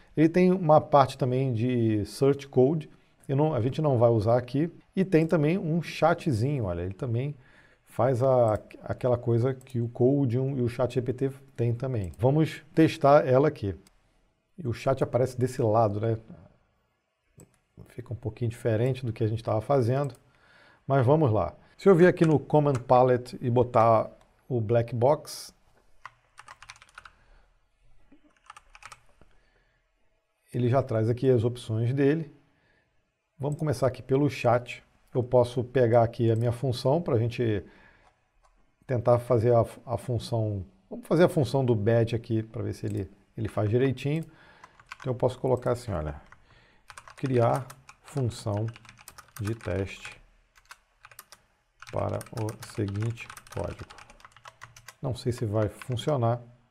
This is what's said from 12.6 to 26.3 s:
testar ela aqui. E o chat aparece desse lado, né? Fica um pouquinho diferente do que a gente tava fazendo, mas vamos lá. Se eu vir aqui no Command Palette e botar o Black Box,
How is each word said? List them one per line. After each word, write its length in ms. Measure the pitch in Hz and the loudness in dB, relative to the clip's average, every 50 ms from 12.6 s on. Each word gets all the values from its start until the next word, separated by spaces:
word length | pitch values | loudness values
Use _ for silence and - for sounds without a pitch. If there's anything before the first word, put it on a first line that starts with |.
| - - - | -16 -2 2
testar 540 | 160 160 156 156 - - 139 143 151 160 | 4 4 4 4 2 4 6 6 6 6
ela 200 | 135 127 131 147 | 4 4 4 4
aqui. 280 | 156 143 - 104 98 87 - - _ _ _ _ _ _ _ _ _ _ _ _ _ _ | 2 0 -2 -6 -6 -6 -8 -12 _ _ _ _ _ _ _ _ _ _ _ _ _ _
E 100 | - 165 | -10 -8
o 60 | 120 113 | -8 -6
chat 300 | - - - 135 - 156 | -4 -2 -2 -2 -2 -2
aparece 360 | 120 - 117 131 127 - - | -2 0 0 0 0 -2 -2
desse 220 | 123 127 127 - | -4 -4 -2 0
lado, 380 | 123 110 107 117 117 104 101 104 | 0 2 2 2 2 2 0 -2
né? 200 | 110 113 113 113 - - - - - - _ _ _ _ _ _ _ _ _ _ _ _ _ _ _ _ _ - - _ _ _ _ _ _ - - - | -2 -2 -2 -4 -6 -14 -20 -20 -20 -20 _ _ _ _ _ _ _ _ _ _ _ _ _ _ _ _ _ -20 -20 _ _ _ _ _ _ -20 -20 -20
Fica 220 | - - 117 - | -18 -18 -14 -14
um 40 | 117 | -12
pouquinho 340 | - - 107 - - 120 113 | -10 -10 -10 -8 -6 -6 -6
diferente 560 | 117 - - 123 110 107 120 131 127 127 135 | -6 -4 -4 -2 0 0 0 -2 -2 -4 -6
do 80 | 113 110 | -8 -6
que 100 | - 117 | -4 -4
a 40 | |
gente 160 | 107 110 117 - | -2 -4 -4 -4
tava 180 | 113 107 110 | -4 -4 -4
fazendo, 540 | - - 143 139 117 110 131 139 143 135 117 - _ _ _ _ _ _ _ _ _ _ _ _ _ | -2 0 0 2 2 0 0 -2 -4 -6 -8 -14 _ _ _ _ _ _ _ _ _ _ _ _ _
mas 180 | - 135 139 123 | 0 2 2 4
vamos 260 | 123 147 156 156 123 | 4 4 4 4 2
lá. 240 | 110 101 85 78 - - _ _ _ | 2 2 0 -2 -6 -12 _ _ _
Se 100 | - - | 0 4
eu 80 | 196 196 | 4 6
vir 120 | 160 180 | 8 6
aqui 180 | 180 170 - 170 | 6 6 4 4
no 140 | 156 156 131 | 4 2 2
Command 340 | - - - 151 147 147 139 | 0 2 2 2 4 2 0
Palette 640 | 127 - - 127 123 127 127 127 120 123 - - - | 0 2 4 4 6 6 6 4 2 -2 -6 -12 -8
e 80 | - 123 | -4 0
botar 640 | 117 127 117 120 - 117 110 117 113 110 - - - _ _ _ _ _ _ | 2 2 2 2 4 4 4 6 4 4 2 -2 -8 _ _ _ _ _ _
o 120 | - 135 120 | -6 -4 -4
Black 360 | 110 101 120 117 117 117 - | -2 0 0 0 0 0 -2
Box, 580 | 113 117 135 156 151 - - - - - - - _ _ _ _ _ _ _ - - - - _ _ _ _ | 0 2 2 2 0 -4 -12 -16 -16 -16 -18 -20 _ _ _ _ _ _ _ -20 -20 -20 -20 _ _ _ _